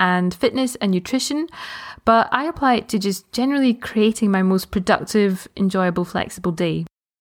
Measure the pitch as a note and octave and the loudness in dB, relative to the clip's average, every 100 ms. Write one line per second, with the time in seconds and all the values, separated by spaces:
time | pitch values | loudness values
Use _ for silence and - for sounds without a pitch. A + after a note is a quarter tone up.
0 | F#3 F3+ F3+ F3+ C4 C4 B3+ - G3+ F#3 | 0 2 0 0 -2 0 -4 -2 -2 -2
1 | - C4 - D4 E4 - - - - - | -2 -4 -2 -4 -6 -10 -16 -14 -16 -4
2 | - A3+ - B3+ D4+ E4 C4+ A3+ - G#3+ | 2 4 4 0 -2 0 2 2 0 -2
3 | G3 F#3+ - - C4 C#4+ C4 A#3 - A3+ | 0 -4 -6 -2 0 2 2 2 -2 2
4 | G#3+ A3 G#3+ G3 F#3 F#3+ - G#3 F#3 F#3+ | 2 2 2 2 4 2 0 -2 2 0
5 | - G#3+ G3+ F#3 - - G3 F#3+ F3+ F3 | 2 2 2 0 -6 -4 -2 0 0 -2
6 | F3 F#3 - - F3+ D#3+ E3+ D#3+ E3 _ | -4 -4 -6 -6 -6 -2 -2 -2 -6 _
7 | _ _ | _ _